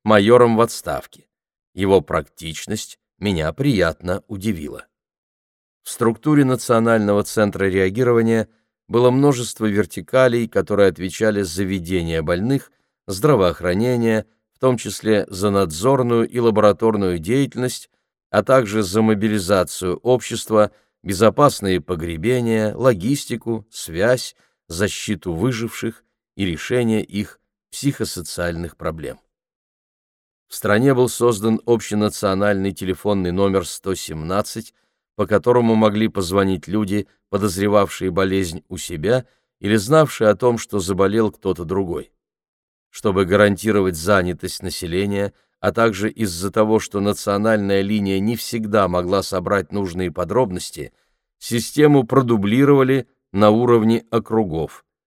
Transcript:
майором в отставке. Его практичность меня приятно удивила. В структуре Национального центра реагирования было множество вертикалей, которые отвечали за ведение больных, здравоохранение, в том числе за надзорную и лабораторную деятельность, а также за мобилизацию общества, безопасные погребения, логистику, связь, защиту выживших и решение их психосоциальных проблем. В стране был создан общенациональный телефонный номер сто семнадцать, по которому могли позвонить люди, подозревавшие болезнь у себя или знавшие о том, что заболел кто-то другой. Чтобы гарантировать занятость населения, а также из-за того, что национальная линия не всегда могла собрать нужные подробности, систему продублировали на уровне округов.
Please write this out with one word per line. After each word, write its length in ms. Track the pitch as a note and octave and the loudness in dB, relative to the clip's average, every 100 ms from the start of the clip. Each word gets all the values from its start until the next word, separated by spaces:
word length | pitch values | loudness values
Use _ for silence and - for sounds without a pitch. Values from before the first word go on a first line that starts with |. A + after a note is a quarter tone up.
майором 540 | G#2+ G#2+ G2+ B2 A#2+ A2 | 2 4 8 8 6 4
в 40 | |
отставке. 640 | A2+ - - C#2+ - _ _ _ _ _ _ | 2 0 -8 -8 -10 _ _ _ _ _ _
Его 260 | - F#2+ G2 | -4 2 2
практичность 1000 | D#2 E2 D2+ - E2 D#2 - G#2+ - - _ _ | 2 -4 -6 -10 -12 -12 -8 -8 -10 -20 _ _
меня 340 | G2 F2+ D#2 | -4 -2 -2
приятно 680 | - C#3+ A2+ E2 D#2 F2 G2 - | -2 0 2 0 -2 -6 -6 -6
удивила. 580 | G2+ G2+ F2+ C#2+ B1 - _ _ _ _ _ _ _ _ _ | -8 -6 -6 -8 -14 -18 _ _ _ _ _ _ _ _ _
В 80 | - | -16
структуре 540 | - A2+ A2 D3+ D3 | -4 -2 -2 0 2
Национального 760 | C3 B2+ - A#2 A2+ A2+ G#2 G2+ | 2 0 0 0 2 2 2 0
центра 400 | G2+ - G#2 F2 | 0 0 0 0
реагирования 840 | G2 F#2+ F#2+ G#2 B2 A#2 A2+ A2+ G#2+ _ _ _ - | 0 2 0 2 2 2 4 2 -2 _ _ _ -4
было 220 | A#2 B2+ | 2 4
множество 560 | B2+ C#3+ B2 A#2 - G#2+ | 4 4 2 -4 -4 -2
вертикалей, 840 | G2+ - - E2+ C3 C3 A#2+ A2+ | 0 -2 -6 -2 2 2 2 -2
которые 400 | G2+ E2+ G2+ G2 | -2 -2 2 2
отвечали 540 | D#2 F2+ - A2 G#2 | 2 -6 -2 0 0
за 220 | F#2+ E2 | -2 -4
ведение 580 | F#2+ F#2+ E2+ F#2 E2 E2 | -4 -4 -4 -2 -2 -2
больных, 480 | D#2 F2 A2+ C#3 - _ _ _ - | -2 -2 0 -2 -4 _ _ _ -12
здравоохранение, 1200 | F#2+ D3 C3 F#2 E2 F2 F2+ B2 B2 A2+ A2 - _ _ | -2 2 4 2 0 -2 0 0 0 0 0 -4 _ _
в 40 | _ | _
том 200 | C3 A#2+ | 0 0
числе 480 | A2+ - G#2+ G#2 - | -4 -6 0 0 0
за 220 | F#2 G2+ | -2 0
надзорную 760 | G2 F#2+ D2+ A2+ C3+ A#2+ A#2 A2+ | 2 0 0 0 2 2 0 0
и 120 | A#2+ | 0
лабораторную 800 | A#2 G#2+ G#2 G2 A2+ G#2+ F#2+ F2 | 2 4 4 4 2 0 0 -2
деятельность, 720 | D#2+ C3 C3+ A#2 B2+ - - _ _ _ _ | -2 0 0 -2 -6 -6 -14 _ _ _ _
а 120 | G#2 | -2
также 400 | G2+ C3+ G#2+ A2 | 2 2 2 -2
за 200 | F#2+ G#2 | -2 0
мобилизацию 960 | A2 G#2+ G#2+ G#2+ F2 G2 F2 - F#2 F2 | 2 2 0 -2 0 0 0 -4 -4 -4
общества, 720 | A#2 B2+ - A#2 - A2 G#2 - _ _ | 0 0 -2 -10 0 2 2 -2 _ _
безопасные 800 | - F#2 G#2+ F#2 C#3+ - G2 F2+ | -8 2 2 4 2 2 0 -2
погребения, 920 | D2 E2+ E2+ E2 G2+ B2+ A#2 A2+ G#2+ | -2 -6 -6 -4 -2 0 0 0 0
логистику, 920 | - B2+ G#2 C3+ C#3 - A#2 - A2 G#2+ | 0 0 2 0 -4 -4 -10 -6 -8 -10
связь, 640 | - - E2 A2 B2+ - - _ _ - | -16 -10 -2 0 0 -2 -16 _ _ -14
защиту 640 | E2 G2+ - - G#2 F#2 | -4 -4 -4 -6 -6 -6
выживших 720 | E2 A#2+ A#2 A2+ - A2+ - _ _ _ - | -2 -2 -2 -6 -8 -10 -10 _ _ _ -6
и 80 | |
решение 600 | F#2+ D#2+ - B2 A#2 A2 | -6 -6 -4 -2 0 0
их 340 | - G2+ G2 - _ _ _ | -2 -6 -8 -12 _ _ _
психосоциальных 1080 | - C#3+ C#3+ A2 - D#2+ - F2 E2+ E2+ - | -6 -6 -4 -6 -8 -10 -6 -6 -6 -10 -10
проблем. 440 | E2 D#2+ C#2+ - _ _ _ _ _ _ _ _ _ _ _ _ _ | -10 -8 -10 -14 _ _ _ _ _ _ _ _ _ _ _ _ _
В 60 | |
стране 400 | - G#2 G#2 C3+ | -6 0 2 4
был 140 | B2 B2 | 2 2
создан 520 | - A#2+ G#2+ A2+ A2 - | 2 0 2 0 0 0
общенациональный 1080 | A#2 - G#2+ G#2 - G2+ F#2+ G#2 G2 G2 | 0 0 -2 -2 -2 -2 0 0 0 -2
телефонный 580 | F2+ F#2 F#2 G#2 G2 F2+ | -4 -6 -4 -2 -2 0
номер 360 | F2+ G2 F#2+ E2+ | 0 0 0 -2
сто 280 | - F#2+ | -6 -8
семнадцать, 800 | F#2 - D#2 D#2+ F#2+ G#2+ A#2 A2+ _ _ _ _ | -8 -8 -10 -4 -4 -4 -8 -14 _ _ _ _
по 120 | - G2 | -6 -2
которому 500 | G2+ A#2+ B2 A#2 A2 | 0 2 2 2 2
могли 320 | A2 G#2 A2 | 2 2 -2
позвонить 580 | G2+ F2 G2 F#2+ F#2 D2+ | -2 -2 0 0 -2 -4
люди, 400 | G#2 G#2 G#2 - _ _ | -4 -2 -4 -6 _ _
подозревавшие 800 | G2+ G#2 F2+ G2+ G#2 G2 - F#2+ | -2 -2 -2 2 2 2 -2 -4
болезнь 540 | F2 F#2+ F#2+ F2 E2 - | -2 0 0 -2 -6 -12
у 80 | F#2 | -14
себя 500 | - E2+ F#2 B2+ - _ _ _ | -10 -6 -2 -2 -4 _ _ _
или 160 | G2+ A2 | 0 0
знавшие 540 | G2+ D#3 D3 - G#2+ | 2 2 2 2 2
о 60 | G2 | 4
том, 220 | B2 A#2 | 2 0
что 200 | - G#2 | -2 -4
заболел 500 | E2+ F#2+ G2 G#2+ G#2+ | -2 0 2 2 0
кто-то 340 | - G2 E2+ | -2 -6 -6
другой. 480 | E2 F#2+ F#2 D#2+ - _ _ _ _ _ _ _ _ | -4 -4 -4 -6 -10 _ _ _ _ _ _ _ _
Чтобы 340 | - G#2+ F#2+ | -6 -2 0
гарантировать 720 | F#2 G2 G#2 G2 G#2+ G2+ F#2 E2 | 2 4 4 2 0 0 0 -2
занятость 680 | F2 G2+ F2+ E2 F#2 - | 0 2 2 -4 -8 -10
населения, 720 | F#2 - E2+ F2 G2+ G2+ G2+ - _ _ | -10 -8 -6 -4 -2 -2 -4 -8 _ _
а 120 | F#2+ | -4
также 380 | A#2 A#2 F#2+ G#2+ | 0 0 0 -4
из-за 400 | - G#2+ E2+ F#2+ | -4 -6 -4 -4
того, 300 | A2 G#2+ A2 | 0 2 2
что 200 | - G2+ | 0 -2
национальная 840 | G2+ G2+ - G2+ A2 A2 G2 G2 | -2 -2 -2 0 0 0 0 0
линия 360 | G2 G#2+ G2 F#2+ | 0 -2 0 0
не 160 | G#2 A#2 | -2 -4
всегда 520 | - A#2 A2 G#2 F#2+ | -6 -8 -2 0 2
могла 340 | F2+ F2+ G2 | 0 0 -2
собрать 480 | F#2 F#2 F2+ G2 F2 | -2 -4 -2 -2 -2
нужные 400 | G2+ G2 F2 F2+ | -6 -6 -4 -6
подробности, 800 | D2+ D#2+ G#2 A#2+ F2+ - - - - _ _ _ _ | -4 -2 0 -2 -4 -10 -12 -14 -16 _ _ _ _
систему 640 | - A#2 A2+ - D3 C#3+ | -6 -4 -2 2 4 6
продублировали 1040 | A#2 C3+ B2 A2+ G2+ A#2+ C#3 C#3 C3 C3+ - _ _ | 4 2 2 0 2 2 4 4 4 0 -4 _ _
на 180 | G2 G#2 | 2 4
уровне 560 | A2 A#2+ A#2 A2 A2+ - | 6 6 4 4 2 0
округов. 720 | A#2 - A2+ G2+ D#2+ D2+ - _ _ | -4 -2 -2 -2 -4 -6 -10 _ _